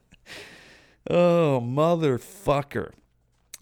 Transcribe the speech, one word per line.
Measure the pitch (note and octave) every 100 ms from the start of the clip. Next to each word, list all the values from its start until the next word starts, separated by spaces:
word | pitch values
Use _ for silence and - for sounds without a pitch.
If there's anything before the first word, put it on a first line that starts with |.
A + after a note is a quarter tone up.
| _ _ - - - - - - _ _ -
Oh, | F3 F3 E3+ D#3 C3
motherfucker. | A#2+ C#3 D#3+ E3+ D3+ A#2+ - - - C#3+ C#3 A2 - - _ _ _ _ _ -